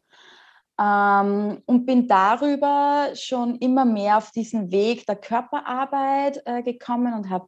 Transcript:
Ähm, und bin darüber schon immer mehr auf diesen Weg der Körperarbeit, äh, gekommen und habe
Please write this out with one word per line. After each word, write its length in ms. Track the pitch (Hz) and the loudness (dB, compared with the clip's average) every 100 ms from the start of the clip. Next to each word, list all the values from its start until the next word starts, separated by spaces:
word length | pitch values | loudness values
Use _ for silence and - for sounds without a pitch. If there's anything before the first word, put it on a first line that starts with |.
| _ _ - - _ _ _ - | _ _ -20 -20 _ _ _ -2
Ähm, 840 | 208 202 202 202 202 202 208 - - | 0 2 4 4 2 0 -4 -6 0
und 200 | 247 247 | 0 4
bin 220 | 254 247 | 2 4
darüber 1000 | 190 196 240 294 285 285 285 285 285 285 | 4 4 2 0 0 0 2 2 0 -2
schon 440 | - - 254 240 240 | -6 -6 -4 -4 -2
immer 280 | 254 262 247 | 0 2 2
mehr 320 | 214 202 214 | 2 2 0
auf 140 | - | 0
diesen 400 | 226 220 226 180 | -6 -6 -4 -2
Weg 340 | 196 214 240 - | 0 0 -2 -4
der 100 | 202 | -6
Körperarbeit, 1300 | - 233 247 294 - 254 269 277 269 277 285 285 - | -4 -4 -4 -8 -6 -6 -4 -2 0 0 -2 -4 -6
äh, 180 | 240 | -6
gekommen 500 | 247 240 - 240 247 | -6 -6 -4 -2 -2
und 160 | 226 190 | -4 -4
habe 180 | 185 | -6